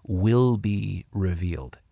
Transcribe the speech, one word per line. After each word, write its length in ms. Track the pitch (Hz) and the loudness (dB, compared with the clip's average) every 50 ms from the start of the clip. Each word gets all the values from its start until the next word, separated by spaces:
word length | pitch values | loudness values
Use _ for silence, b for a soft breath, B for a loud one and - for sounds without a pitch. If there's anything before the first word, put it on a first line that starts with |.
| b | b
will 500 | - 98 90 98 110 117 123 127 127 117 | -4 -2 2 2 4 6 6 4 4 2
be 500 | 104 98 104 101 101 101 98 95 90 - _ | 0 0 -2 -2 -2 -4 -4 -6 -8 -10 _
revealed, 680 | - 101 95 92 87 85 92 87 82 69 65 - - - _ _ | -4 -2 -2 -2 -2 -2 -4 -4 -6 -6 -10 -14 -18 -20 _ _